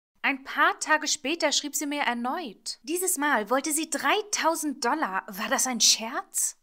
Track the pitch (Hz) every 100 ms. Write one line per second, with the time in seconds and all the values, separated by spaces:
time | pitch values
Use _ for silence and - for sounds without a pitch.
0 | _ _ 240 269 - 277 320 392 - 302
1 | 311 - 254 330 302 269 294 - 294 294
2 | 233 240 247 320 285 185 - - 226 359
3 | 370 - 294 247 208 254 302 311 311 285
4 | 277 392 415 - 311 320 302 254 233 302
5 | 226 190 - 190 220 240 254 233 - -
6 | 226 311 - - - -